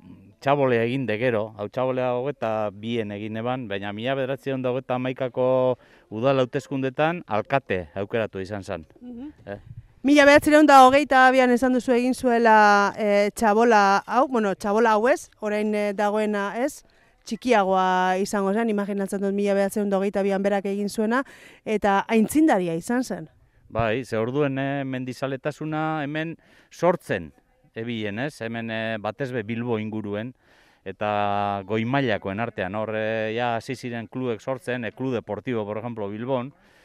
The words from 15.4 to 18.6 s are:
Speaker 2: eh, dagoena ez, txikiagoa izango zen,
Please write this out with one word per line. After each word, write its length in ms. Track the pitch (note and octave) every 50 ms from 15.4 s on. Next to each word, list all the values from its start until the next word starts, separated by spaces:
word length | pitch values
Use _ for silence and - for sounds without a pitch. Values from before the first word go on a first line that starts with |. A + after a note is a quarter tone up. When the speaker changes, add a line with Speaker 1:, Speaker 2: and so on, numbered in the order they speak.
| G#3+ G#3 G#3 G#3+ G#3+ G#3+ G#3
Speaker 2:
eh, 160 | G#3 G#3 G#3 G3+
dagoena 640 | G3+ G#3 G#3 G#3 G#3+ G#3+ G#3+ G#3 G3+ G3 G3+ F3+ A#3
ez, 240 | B3+ D4+ - - _ _ _ _ _ _ _ _
txikiagoa 920 | - - A3+ - - B3+ A#3 G#3 F#3+ F#3+ F#3+ F#3 F#3 F#3 F#3 F#3 F#3 F#3 F#3 F#3+
izango 320 | G3+ - - G3+ G3 G3
zen, 140 | G3+ A3+